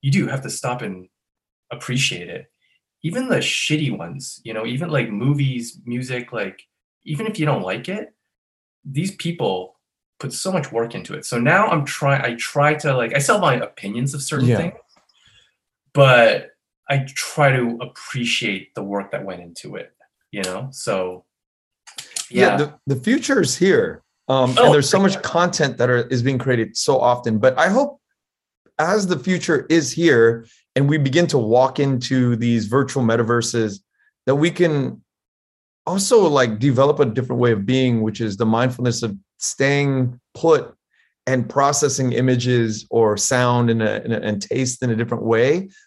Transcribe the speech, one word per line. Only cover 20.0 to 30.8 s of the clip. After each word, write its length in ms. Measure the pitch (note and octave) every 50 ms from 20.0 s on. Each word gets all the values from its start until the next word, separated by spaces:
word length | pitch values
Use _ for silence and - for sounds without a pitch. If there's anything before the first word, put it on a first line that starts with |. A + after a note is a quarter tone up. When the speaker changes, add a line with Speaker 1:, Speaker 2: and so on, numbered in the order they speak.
| _ _ _ _ _ _
Speaker 1:
you 100 | - G2+ F#2+
know? 260 | F2+ F2+ - C3+ C3+
So, 540 | - - - A#2 G2+ F#2+ F#2 F2+ F2+ F2+ - _ _ _ _ _ _ _ _ _ _ _ _ - - - - - - - - -
Speaker 2:
Yeah, 180 | A#2+ - - -
Speaker 1:
yeah. 100 | - -
Speaker 2:
the, 220 | D3 D3 - _ _ C#3
the 80 | C3+
future 460 | A#2+ - G#3+ B3+ D#4 - - C4+ A#3
is 140 | D#3+ B2 - -
here. 460 | F3+ F#3+ E3+ A#2+ F#2+ E2 - - _ _ _ _ _ -
Um, 280 | C3+ C3 B2+ B2+ B2+ -
Speaker 1:
Oh, 80 | B3
Speaker 2:
and 80 | - D3+
there's 160 | D3 C3+ -
so 80 | - F#3+
Speaker 1:
for 60 | G3
Speaker 2:
much 100 | F#3+ F#3+
Speaker 1:
sure. 80 | -
Speaker 2:
content 560 | - - - E3+ F3 F3+ F3+ - D3+ C3+ A#2 -
that 120 | A#2+ B2
are, 180 | B2 A#2+ A#2 A#2+
is 140 | C3+ B2 A#2
being 140 | C3+ C3+ B2
created 380 | B2+ C3+ B2 A2+ A2 G#2+ -
so 240 | - - - - -
often. 380 | - B2 B2 B2 - A#2 A2 G#2
But 180 | A#2 C3 B2+ C#3+
I 120 | E3 F#3
hope 320 | G3+ B3+ D4 C#4+ - - _ _ _ _ _ _ _ _ _ _ _ _ _ _ _ -
as 280 | D#3 E3+ G3+ G#3+ F#3+ F3+
the 100 | F3 C#3+
future 480 | - F#3+ F#3 E3+ - - D#3+ C3 - -
is 220 | D#3+ E3+ D3 B2
here 540 | - D#3+ E3+ D#3+ C3 A#2 A2+ A#2 A#2 A#2 A2+ - _ _ _ _ -
and 140 | C3